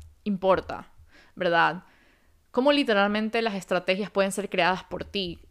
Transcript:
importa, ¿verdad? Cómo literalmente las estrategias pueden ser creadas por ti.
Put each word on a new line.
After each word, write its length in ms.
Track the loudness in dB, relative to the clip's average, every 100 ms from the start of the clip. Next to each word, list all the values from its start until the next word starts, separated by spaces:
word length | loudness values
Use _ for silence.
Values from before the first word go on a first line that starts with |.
| -18 _
importa, 680 | -6 -2 2 2 0 -10 -14 -20 -20 -20 _ -4
¿verdad? 480 | 0 2 2 0 -12 _ _ _ _ _ _
Cómo 220 | 0 2
literalmente 680 | 2 2 2 2 0 -2 -2
las 120 | -2
estrategias 560 | -4 -2 -2 0 -4 -2
pueden 220 | 0 0
ser 180 | -2 -4
creadas 320 | 0 2 0
por 200 | -4 -12
ti. 340 | -8 -6 -6 -8 -16